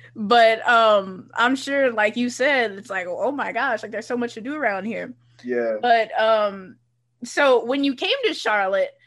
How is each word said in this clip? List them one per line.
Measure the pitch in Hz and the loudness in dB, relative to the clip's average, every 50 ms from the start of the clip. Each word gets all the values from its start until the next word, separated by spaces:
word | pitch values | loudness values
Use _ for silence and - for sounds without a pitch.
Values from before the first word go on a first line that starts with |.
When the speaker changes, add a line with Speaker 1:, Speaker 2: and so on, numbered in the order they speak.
| - - - | -20 -18 -12
Speaker 1:
But, | 226 214 196 240 233 226 226 226 220 - - | -6 0 4 6 6 8 6 6 4 2 4
um, | 240 233 226 220 214 202 190 190 185 - - - - | 4 6 6 6 4 4 2 -2 -8 -14 -16 -10 -4
I'm | - 233 247 269 | 0 0 0 0
sure, | 262 - 277 277 277 269 254 226 | -2 -4 -2 0 2 2 2 2
like | 214 214 214 226 | 2 0 0 0
you | 240 247 247 | -2 -4 -4
said, | 233 - 247 294 285 262 233 208 196 | -2 0 0 2 2 2 2 0 -2
it's | 202 208 - | -8 -12 -8
like, | 190 185 180 180 | -8 -8 -6 -6
"Oh | 175 117 196 254 294 | -6 -4 -4 -4 -2
my | 269 214 190 185 | -4 -6 -6 -4
gosh, | 226 269 269 226 214 - | -4 -2 -2 -4 -4 -6
like, | 208 226 | -8 -10
there's | 208 233 | -10 -8
so | - 247 | -6 -6
much | 240 240 233 - | -4 -4 -6 -8
to | 226 | -10
do | 208 262 302 | -10 -10 -6
around | 302 277 214 196 190 190 | -4 -2 -2 -2 -4 -6
here." | 226 208 175 180 - - _ _ _ _ _ - | -6 -8 -8 -10 -12 -14 _ _ _ _ _ -8
Speaker 2:
Yeah. | 247 247 240 233 113 110 107 | -6 -4 -2 -2 -2 -2 0
Speaker 1:
But, | 240 247 233 226 220 - - - | 2 2 2 2 2 0 -2 0
um, | 220 220 220 214 208 202 196 196 190 165 - _ _ _ _ _ _ _ _ _ 240 | 2 2 2 2 0 -2 -4 -8 -14 -18 -20 _ _ _ _ _ _ _ _ _ -16
so | - - 294 285 269 254 226 226 | -8 -2 2 4 4 4 4 2
when | 233 269 277 277 | 0 -2 0 0
you | 277 254 | -2 -2
came | - - 370 508 554 494 | -2 -2 -2 -2 0 -2
to | 427 311 | -2 -2
Charlotte, | - - 226 214 208 196 190 196 190 185 - - _ _ | -2 -2 -2 0 0 0 0 0 0 -2 -2 -6 _ _